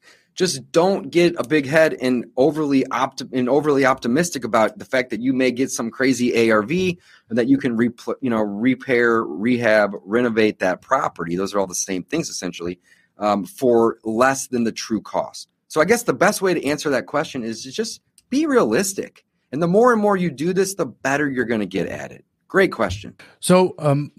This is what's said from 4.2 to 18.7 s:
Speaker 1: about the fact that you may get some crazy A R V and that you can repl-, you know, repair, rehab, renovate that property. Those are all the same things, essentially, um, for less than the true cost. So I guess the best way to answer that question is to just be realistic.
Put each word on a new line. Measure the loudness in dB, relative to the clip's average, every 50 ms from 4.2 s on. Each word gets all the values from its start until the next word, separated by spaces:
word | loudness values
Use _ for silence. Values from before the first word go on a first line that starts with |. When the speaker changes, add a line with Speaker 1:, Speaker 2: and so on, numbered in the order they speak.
| 0 -2 -4 -8 -6
Speaker 1:
about | 0 2 2 2 2 0 -6
the | -12
fact | -4 -4 -4 -2 -2
that | -6 -4
you | -2 -2 0
may | 0 0 0
get | 0 0 -4 -4
some | -4 -6 -8 -8
crazy | -4 -2 0 0 0 2 0 0 2
A | 2 4 4
R | 4 2
V | 2 0 -2 -2 0 -2 -4 -6 _ _ -20 _ _ -6
and | -2 -2
that | 2 2
you | 2 2
can | 2 -2 0
repl-, | 2 0 0 0 -4 -8 -8 -8 -4
you | -4 -2
know, | 0 0
repair, | -2 -2 -4 -2 0 0 0 -2 -2 -2 0 2 4 4 2 2
rehab, | 0 -4 -6 -4 -2 0 0 2 2 2 4 4 2 2 -2 -8 -8
renovate | -2 -2 0 0 0 2 2 2 2 2 0
that | -2 -2 -2 -2
property. | _ -2 -2 -2 -2 -4 -6 -6 -8 -6 -4
Those | -4 -4 -4 -2
are | -2
all | -4 -2
the | -4
same | -8 -6 -6 -6 -6 -6
things, | -6 -6 -6 -6 -6
essentially, | -8 -10 -10 -10 -10 -8 -10 -10 -10 _ _ _ _ _ _ _ _ -4
um, | -2 0 0 0 -2
for | -6 -8 -2 2 4 4 6 4 2 2 -2 -8
less | -6 0 2 2 2 2 0 -6 -6
than | -4 -2 -2
the | -2
true | -4 -6 -8 -6 -6 -6
cost. | -6 -4 -6 -4 -4 -6 -8 -18 -20 _ _ _ _ -6
So | 0 0
I | 2
guess | 2 2 0 0
the | -2 0
best | 2 2 2 2 0
way | 0 0 0
to | 0 -2
answer | -2 -4 -4 -2 -2
that | -2 -2 -2
question | -2 -4 -4 -4 -4 -6 -8 -8
is | -8 -8 -10 -12
to | -12 -8
just | -8 -8 -8 -8 -14 _ _ _ _ _ -4
be | -2 -2 0
realistic. | 2 2 2 4 4